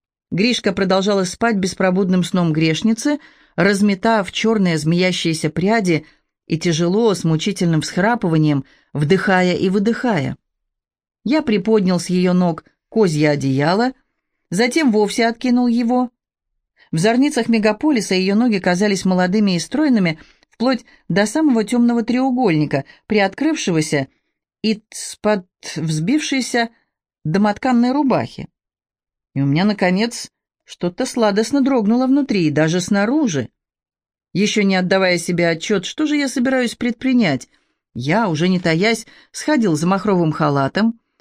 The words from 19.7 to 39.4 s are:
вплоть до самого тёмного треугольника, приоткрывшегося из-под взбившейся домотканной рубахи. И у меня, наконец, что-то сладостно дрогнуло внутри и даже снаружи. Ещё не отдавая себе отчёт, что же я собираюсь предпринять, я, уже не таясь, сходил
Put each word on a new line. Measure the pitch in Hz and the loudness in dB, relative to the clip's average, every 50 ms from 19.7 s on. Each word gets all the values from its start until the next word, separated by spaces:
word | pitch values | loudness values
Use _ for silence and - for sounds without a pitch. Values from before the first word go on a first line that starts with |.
| - 262 311 294 254 214 190 165 156 - - - _ _ _ _ | -2 0 0 2 2 2 2 0 -2 -4 -10 -20 _ _ _ _
вплоть | _ - 220 254 262 233 - _ - _ _ - | _ -4 -2 0 0 -2 -4 _ -20 _ _ -4
до | 170 196 208 | 0 0 0
самого | 214 - 311 320 302 240 226 214 | 0 0 0 2 2 2 2 0
тёмного | 220 240 247 240 240 240 233 226 | 0 0 2 2 2 2 0 0
треугольника, | - 233 254 262 269 247 247 254 202 160 151 151 139 - 139 135 - - _ _ | 0 0 0 0 0 0 0 0 2 2 2 0 0 -2 -4 -4 -6 -14 _ _
приоткрывшегося | - 208 208 196 196 196 - 277 320 320 - - - 175 156 151 - - 143 135 - _ _ _ _ _ _ _ _ _ _ - | -2 0 2 2 0 0 -2 -2 -2 -2 -2 -2 -2 0 0 0 0 -2 -2 -4 -4 _ _ _ _ _ _ _ _ _ _ -4
из-под | 214 220 214 - - - - - - - - - 214 214 196 180 _ _ _ - - - | -4 -4 -4 -6 -16 -16 -14 -14 -14 -12 -6 -2 -2 -2 -2 -4 _ _ _ -16 -14 -10
взбившейся | 165 160 160 160 156 156 180 277 311 294 - 277 269 233 - - 240 233 226 _ _ _ _ _ _ _ _ _ _ - | -6 -6 -4 -4 -4 -2 0 -2 -2 -2 -2 -4 -4 -4 -2 -2 -2 -2 -2 _ _ _ _ _ _ _ _ _ _ -6
домотканной | 151 156 196 208 208 208 - - 262 247 233 240 247 262 | -2 0 2 2 2 0 0 -2 0 2 2 2 2 0
рубахи. | 285 302 262 208 151 113 - - - - - _ _ _ _ _ _ _ _ _ _ _ _ _ _ _ _ - | 0 0 0 0 -2 -2 -4 -8 -14 -16 -16 _ _ _ _ _ _ _ _ _ _ _ _ _ _ _ _ -4
И | 139 | -2
у | 139 | 0
меня, | 139 139 160 190 | 0 2 2 2
наконец, | 208 208 208 202 180 180 190 220 240 - - - - _ _ _ _ _ _ _ | 0 0 0 0 0 0 0 0 -2 -4 -8 -14 -16 _ _ _ _ _ _ _
что-то | - - - - 175 180 - 262 | -20 -12 -6 -6 -6 -4 -4 -6
сладостно | 262 - 254 220 208 202 202 226 - - 285 262 | -4 -2 0 0 2 2 0 0 0 0 0 0
дрогнуло | 269 285 247 214 196 233 247 262 | 2 2 0 2 2 2 2 2
внутри | 254 269 285 277 - 220 196 170 | 2 2 2 0 0 0 0 0
и | 151 | 0
даже | 143 151 156 160 165 180 | 2 2 2 2 0 0
снаружи. | 180 - 208 202 202 220 262 311 311 226 160 139 113 - _ _ _ _ _ _ _ _ _ _ _ _ _ _ _ _ - | 0 0 0 0 0 0 0 0 0 0 -2 -4 -6 -6 _ _ _ _ _ _ _ _ _ _ _ _ _ _ _ _ -4
Ещё | 165 208 202 - 226 202 | -2 -2 0 0 0 2
не | 196 190 | 2 2
отдавая | 185 180 175 196 190 190 185 180 170 | 0 0 2 2 2 2 2 0 0
себе | 170 - 175 165 175 170 | -2 -2 -2 0 0 0
отчёт, | 165 151 - - 214 190 185 | 0 -2 -2 -2 -2 -2 -2
что | - - - 311 | -4 -6 -4 -2
же | 294 302 | -2 0
я | 294 285 262 | 0 -2 -2
собираюсь | - 269 240 262 262 262 247 226 - | -2 -2 -2 0 0 0 -2 -2 -4
предпринять, | - 240 247 233 - - 262 262 247 226 170 135 123 - - _ _ _ _ _ _ _ _ - | -4 -4 -6 -4 -4 -2 0 2 2 2 2 0 -2 -6 -10 _ _ _ _ _ _ _ _ -12
я, | 113 123 139 165 220 233 196 | -8 -4 -2 0 0 0 0
уже | 160 143 170 185 | -2 0 0 0
не | 185 180 | 0 0
таясь, | 175 170 160 165 190 226 226 226 - - - - - _ - | 0 0 0 2 2 0 0 -2 -6 -12 -20 -20 -20 _ -16
сходил | - | -10